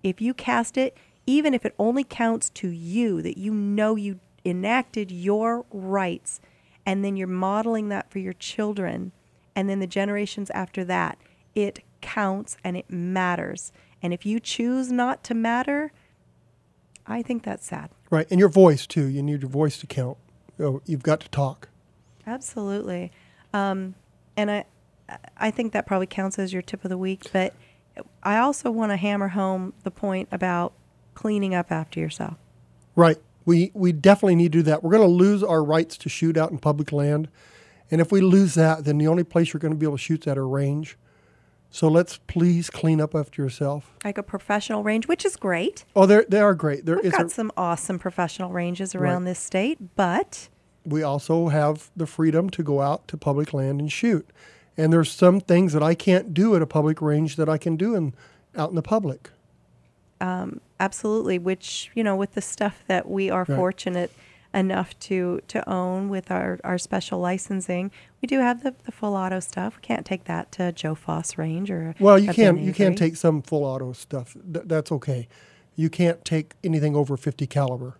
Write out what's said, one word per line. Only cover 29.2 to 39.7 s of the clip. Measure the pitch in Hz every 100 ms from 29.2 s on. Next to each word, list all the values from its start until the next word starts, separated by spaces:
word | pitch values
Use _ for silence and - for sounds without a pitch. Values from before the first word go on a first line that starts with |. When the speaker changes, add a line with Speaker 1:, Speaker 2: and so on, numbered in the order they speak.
| 196
Speaker 1:
home | 185 190 185 185 -
the | -
point | - 202 190 190
about | 185 185 175 175 _ _ _ _
cleaning | - 220 208 196 180
up | 175
after | 160 160 -
yourself. | 160 - - 170 _ _ _ _ _ -
Speaker 2:
Right. | 165 156 _ _ -
We, | 170 185
we | 208 180
definitely | 156 185 196 202 170
need | 170
to | 160
do |
that. | 156 151
We're | 165
gonna | 214 202
lose | 175 190 208
our | 190 160
rights | 151 156 - -
to | -
shoot | - 165 160
out | 160
in | 147
public | 151 147 151
land. | 147 143 147 156 _ - - - _ _
And | 160
if | 165
we | 196
lose | 190 190 190 165
that, | 160 160
then | 147 147
the | 151
only | 170
place | 165 170 165
you're | 156
gonna | 160